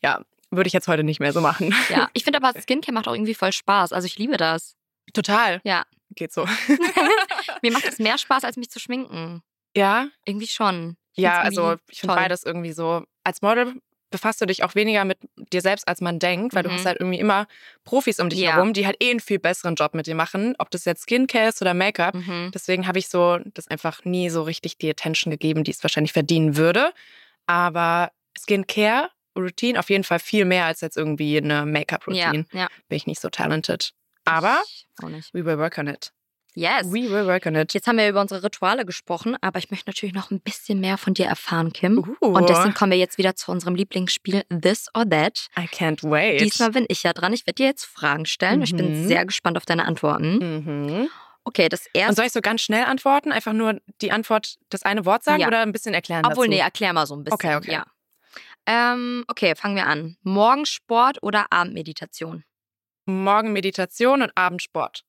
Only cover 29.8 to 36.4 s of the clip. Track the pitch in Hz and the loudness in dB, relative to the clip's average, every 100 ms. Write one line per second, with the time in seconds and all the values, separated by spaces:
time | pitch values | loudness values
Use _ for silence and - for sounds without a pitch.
29.8 | - 196 190 170 - 214 190 180 165 160 | 2 0 2 -2 0 2 4 4 2 -2
30.8 | 160 - 156 151 151 151 147 147 147 151 | -6 -4 -2 -2 0 0 2 0 0 -2
31.8 | - - - 185 170 151 165 190 180 - | -2 -6 -4 -2 0 0 -4 -6 -6 -8
32.8 | _ 147 - 156 175 - 165 156 - 170 | _ -6 -6 -8 -8 -4 -2 -2 -2 -4
33.8 | - _ _ _ - 165 180 269 415 - | -4 _ _ _ 0 2 2 0 -2 -10
34.8 | - _ 165 156 160 180 165 156 160 - | -20 _ -14 -12 -10 -6 -4 -2 -2 -4
35.8 | 147 143 - _ _ _ | -8 -8 -12 _ _ _